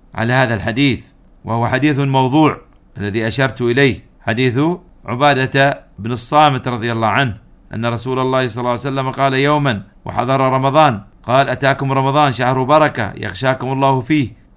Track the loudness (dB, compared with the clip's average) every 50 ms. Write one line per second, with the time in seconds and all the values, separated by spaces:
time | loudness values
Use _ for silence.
0 | _ -12 -6 -4 -2 0 2 0 2 0 0 -2 -2 -4 -2 0 0 0 0 -2
1 | -6 -16 _ _ _ -20 -20 -14 -8 -4 -2 -2 0 0 0 2 2 2 2 2
2 | 0 0 2 2 2 2 4 4 4 4 2 -2 -12 _ _ _ _ _ -12 -8
3 | -6 -4 -4 -2 -2 -2 0 0 0 -2 -2 -2 -2 0 2 4 2 2 2 -2
4 | -10 -20 _ _ -6 -4 -2 0 0 0 2 0 0 0 -2 -4 -8 -20 -20 -18
5 | -10 -8 -2 2 2 2 2 2 0 0 2 2 2 2 0 -4 -10 -20 -16 -10
6 | -6 -6 -4 -4 -4 2 4 4 4 4 4 0 -4 -4 -6 -4 -4 -4 -2 0
7 | 0 0 0 0 0 -2 -4 -8 -14 -20 -20 _ _ -12 -8 -6 -4 -4 -4 -4
8 | -4 -4 -2 -2 -2 0 0 0 -2 -2 -4 -4 -4 -2 -4 -4 -4 -6 -4 -4
9 | -4 -4 -2 -2 -2 0 2 2 2 2 2 2 2 0 -2 -2 -6 -12 _ -18
10 | -14 -8 -4 -4 -2 0 0 2 2 2 2 2 0 2 4 4 4 4 2 -2
11 | -8 -14 -20 -14 -4 0 2 2 2 0 -2 0 0 0 0 0 0 -2 0 0
12 | 0 2 2 2 2 2 0 0 0 0 0 0 2 4 4 4 4 2 0 -2
13 | -6 -6 -6 -8 -10 -8 -6 -4 -2 -2 -2 -2 -4 -6 -2 0 2 2 2 0
14 | 0 0 0 0 0 -2 -6 -16 -20 _ _